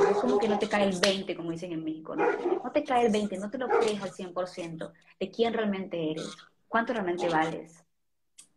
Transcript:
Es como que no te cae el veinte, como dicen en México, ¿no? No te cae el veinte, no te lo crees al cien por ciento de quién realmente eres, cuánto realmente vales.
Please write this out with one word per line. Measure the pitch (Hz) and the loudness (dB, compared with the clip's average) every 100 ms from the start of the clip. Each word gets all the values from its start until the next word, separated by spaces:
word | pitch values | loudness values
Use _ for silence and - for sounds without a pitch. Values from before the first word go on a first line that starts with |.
| 202 | 4
Es | 202 | 4
como | 247 - | 2 2
que | 220 | 2
no | 202 | 2
te | 214 | 2
cae | 208 196 | 2 2
el | 180 | 4
veinte, | 196 190 185 170 | 2 2 -2 -6
como | 165 | -4
dicen | 165 180 | -6 -6
en | 165 160 | -6 -6
México, | 156 - 311 | -8 -6 0
¿no? | 466 - 480 381 | 0 0 -2 -2
No | 254 | -2
te | 294 | -2
cae | 294 247 240 | 2 4 4
el | |
veinte, | 208 208 185 | 2 0 -4
no | 208 | -6
te | 254 | -4
lo | 247 | 0
crees | 440 220 202 | 2 2 0
al | 190 | -6
cien | - 185 | -8 -8
por | 175 180 | -4 -6
ciento | - 170 160 - - _ - | -6 -10 -8 -10 -14 _ -8
de | 190 | -4
quién | - 226 | 0 2
realmente | 226 208 190 180 170 156 | 2 0 -2 -4 -2 -2
eres, | 160 208 - - _ - | -2 -6 -10 -20 _ 0
cuánto | 226 233 | 0 2
realmente | 233 180 175 175 | 0 -2 0 2
vales. | 160 160 87 - - _ _ _ _ _ _ - | 2 2 -2 -10 -20 _ _ _ _ _ _ -20